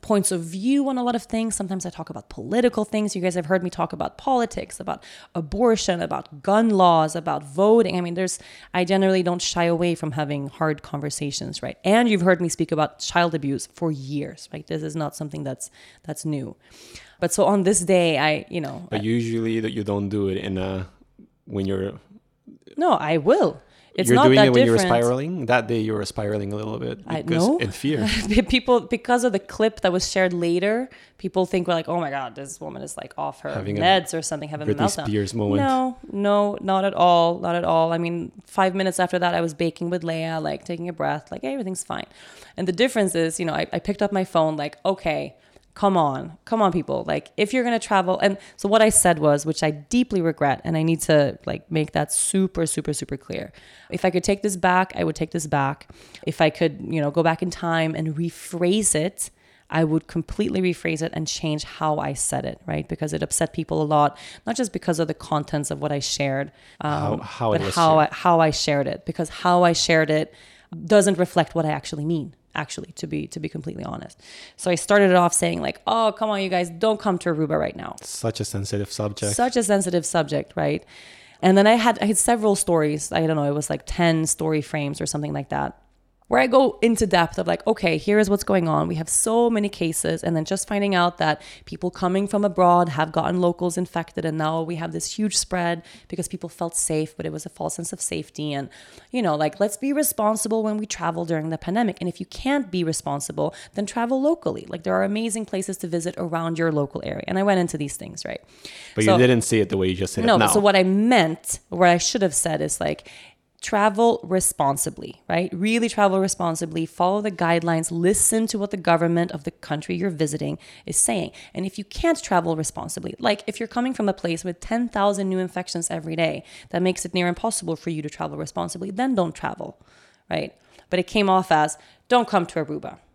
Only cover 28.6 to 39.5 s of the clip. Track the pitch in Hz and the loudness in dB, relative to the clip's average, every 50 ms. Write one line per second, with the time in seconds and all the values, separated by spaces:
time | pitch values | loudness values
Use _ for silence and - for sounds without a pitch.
28.6 | 247 - 247 233 - - 247 240 - - 240 247 226 254 196 196 - - - - | 4 4 4 4 4 0 -4 -4 0 2 2 4 4 2 0 0 -4 -6 -2 0
29.6 | 214 220 220 - - 190 175 185 180 - - 196 185 185 180 175 170 170 170 180 | 0 0 0 2 0 0 2 2 -2 -2 0 2 2 2 2 0 0 0 0 2
30.6 | 185 202 220 233 262 262 - - - _ _ _ - 185 - 190 185 175 - 185 | 2 0 0 0 -4 -6 -12 -20 -20 _ _ _ -10 -4 0 0 0 0 0 -2
31.6 | 175 170 175 165 160 - 170 175 165 143 135 139 131 120 113 135 139 135 - - | 0 0 0 -2 -2 -2 -2 -2 -2 -4 -4 -6 -8 -8 -10 -12 -14 -14 -14 -12
32.6 | 156 156 139 131 135 143 - - - - - - 147 147 143 - - 147 143 107 | -12 -12 -10 -10 -12 -12 -12 -12 -14 -14 -8 -8 -8 -8 -8 -8 -10 -8 -8 -6
33.6 | 95 101 101 104 156 180 190 190 170 - - 165 156 - 165 147 156 147 156 147 | -4 -4 -2 0 4 4 4 4 2 -2 -6 -6 -6 -6 -8 -8 -8 -10 -10 -8
34.6 | 151 - - 147 156 196 196 - 151 113 104 104 101 98 110 117 104 104 101 - | -4 -4 -2 0 0 -2 -2 -2 -4 -2 -2 -2 -2 -2 -4 -4 -2 0 2 2
35.6 | 277 269 262 262 262 262 247 - - - - 196 202 202 202 208 208 208 202 - | 2 2 2 0 0 -2 -6 -10 -16 -10 -6 -2 0 2 2 2 2 0 -2 -4
36.6 | - 190 190 190 190 196 - - 170 180 175 170 170 170 170 185 185 175 170 175 | -2 0 0 2 0 0 2 4 4 6 6 6 4 2 0 -2 -2 -2 -2 0
37.6 | 175 170 165 165 165 165 165 165 170 170 170 170 - - _ 208 - - - - | 0 2 2 2 2 2 0 -2 -2 -4 -4 -6 -8 -10 _ -18 -20 -8 0 0
38.6 | 190 190 185 196 190 190 175 - 180 175 - 180 175 175 175 170 170 165 | 2 2 2 0 -2 -2 0 0 -2 0 0 0 0 0 0 0 -2 -2